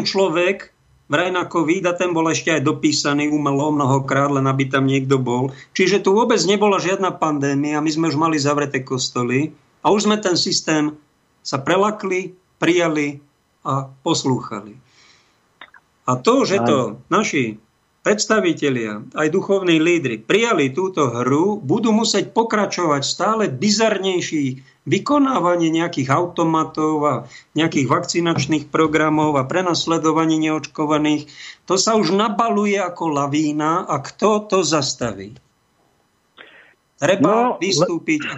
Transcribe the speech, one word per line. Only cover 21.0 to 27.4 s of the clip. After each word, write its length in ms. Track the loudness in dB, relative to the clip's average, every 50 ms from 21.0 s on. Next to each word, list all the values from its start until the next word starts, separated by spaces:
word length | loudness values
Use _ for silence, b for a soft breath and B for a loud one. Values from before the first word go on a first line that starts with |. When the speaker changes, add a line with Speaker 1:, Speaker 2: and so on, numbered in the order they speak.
| 0 0
Speaker 1:
hru, 480 | 0 -2 0 0 2 2 2 0 -2
budú 360 | -2 -2 -2 0 0 2 2
musieť 400 | 2 2 2 2 0 -2 -2 -2
pokračovať 720 | 0 -2 0 0 0 -2 -2 -2 -2 -2 0 0 0 0 -2
stále 440 | -4 -4 -2 -2 0 0 0 -2 -2
bizarnejší 1160 | -2 -2 0 0 2 2 2 0 0 0 -2 -2 -2 -2 -2 -2 -4 -2 -2 -2 -4 B B B B B B -2
vykonávanie 800 | -2 0 0 2 2 2 2 2 2 0 2 2 2 2 2 2
nejakých 400 | 2 0 0 -2 -2 -2 0 0
automatov 840 | 2 0 0 -2 -2 0 0 2 2 2 0 -2 -2 -2 0 0 0 0 0
a 100 | 0 0 -2 B B B B